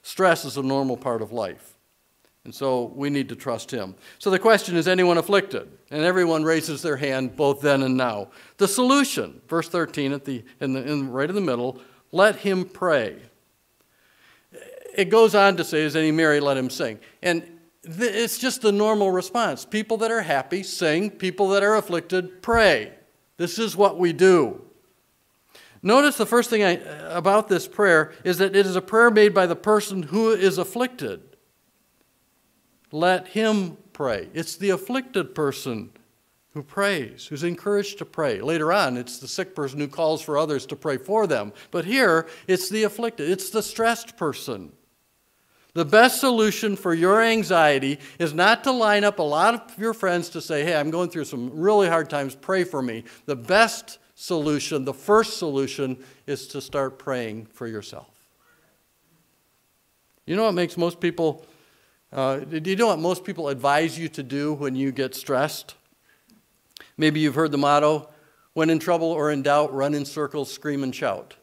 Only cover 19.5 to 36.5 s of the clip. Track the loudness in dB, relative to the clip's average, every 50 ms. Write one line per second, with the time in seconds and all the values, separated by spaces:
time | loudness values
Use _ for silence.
19.5 | -2 -6 -8 _ -6 -6 -2 -2 -2 -2 0 -2 0 -2 0 0 -2 -2 0 -2
20.5 | -6 -6 -6 -8 -6 -2 0 2 2 2 0 -4 -6 -4 -6 -6 0 0 0 2
21.5 | 4 2 4 4 2 2 0 0 -4 -4 -4 -2 -4 -4 -4 -4 -14 -10 -2 0
22.5 | 4 6 6 6 6 4 0 -6 -14 -20 _ _ _ _ _ _ _ -6 -6 -6
23.5 | -2 -4 -4 -4 2 4 4 4 4 2 0 0 2 4 6 6 6 6 4 2
24.5 | -4 -12 -16 -20 _ _ _ _ _ _ _ _ _ _ _ _ _ _ _ _
25.5 | _ -20 -20 _ _ -4 0 4 4 6 6 4 2 0 -2 2 2 2 2 2
26.5 | 2 2 4 4 2 0 -4 -12 -14 -12 -12 -6 -6 0 2 4 4 4 4 2
27.5 | 0 0 0 -6 -2 2 4 6 6 6 4 2 -6 -4 -2 -2 2 2 2 4
28.5 | 4 4 2 4 0 -4 -4 0 4 6 6 6 8 6 6 6 6 4 2 2
29.5 | 0 -2 0 2 2 2 2 -2 -6 -6 -6 -2 0 0 2 2 2 4 2 2
30.5 | 2 0 -4 -4 -2 -4 -4 -4 -4 -8 -8 -8 -8 -10 -14 _ -20 _ _ _
31.5 | _ _ _ _ _ _ _ _ _ _ _ _ _ _ _ _ _ _ _ _
32.5 | _ _ _ _ _ _ _ _ -4 0 2 2 2 0 -2 -6 -4 0 0 2
33.5 | 2 0 0 -4 -8 -14 _ _ _ -6 -2 -2 -2 -4 -6 -8 -8 -8 -8 -8
34.5 | -10 -4 0 0 0 0 -2 -4 -6 -6 -6 -4 -4 -4 -4 -4 -4 -2 -2 -2
35.5 | -2 -4 -8 -8 -8 -8 -10 -14 _ _ _ _ _ _ _ _ _ _ _ _